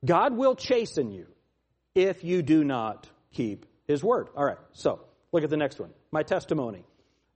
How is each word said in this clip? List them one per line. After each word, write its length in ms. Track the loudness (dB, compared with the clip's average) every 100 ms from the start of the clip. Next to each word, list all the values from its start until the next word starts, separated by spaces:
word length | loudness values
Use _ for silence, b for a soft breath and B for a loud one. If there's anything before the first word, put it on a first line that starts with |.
God 320 | 2 4 2 2
will 200 | 2 0
chasten 560 | 0 0 0 -4 -4
you 160 | -8 -18 _ _ _ _ _ _
if 300 | 0 2 0
you 180 | -2 0
do 220 | 4 4
not 440 | 4 0 -4 -8 -16 _ _
keep 360 | -6 -6 -8 -16 _ -4
his 160 | 0
word. 260 | 0 0 -2 -2
All 80 |
right, 140 | -2 -2 -12
so 260 | -4 -2 -2 -8 _ _
look 120 | -2
at 80 | 0
the 60 | -2
next 220 | -2 -6
one. 120 | -16 -18 _
My 120 | -4
testimony. 600 | -2 -4 -2 -4 -4 -10 -18 _ _ _ _